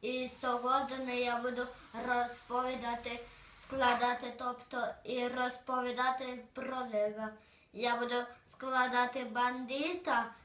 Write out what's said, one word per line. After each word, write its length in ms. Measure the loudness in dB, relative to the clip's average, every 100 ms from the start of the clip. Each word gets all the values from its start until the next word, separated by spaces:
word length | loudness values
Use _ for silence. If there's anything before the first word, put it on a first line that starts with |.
і 280 | -2 -2 -2
сьогодні 880 | -2 0 2 4 4 4 -2 -2 0
я 180 | 2 2
буду 300 | 0 -2 -4 -6 -12 -6 0
розповідати, 1120 | 2 2 -2 -2 0 2 0 -2 -2 -2 -6 -8 -16 -20 -16
складати, 720 | -6 2 4 6 4 2 -4 -6
тобто 500 | -6 -6 -6 -2 -2 -4
і 240 | -4 -2 0
розповідати 1160 | 0 -2 -2 -2 -2 0 2 2 2 -2 -8 -10
про 240 | -8 -6 -4
Лего. 500 | -2 0 0 0 -6 -8 -20 -20 _
Я 220 | -2 2 2
буду 280 | 2 0 -2 -8 -14
складати 720 | -8 0 2 4 4 2 0
бандита 1000 | -4 2 2 2 -2 -2 0 -2 2 2 2 -6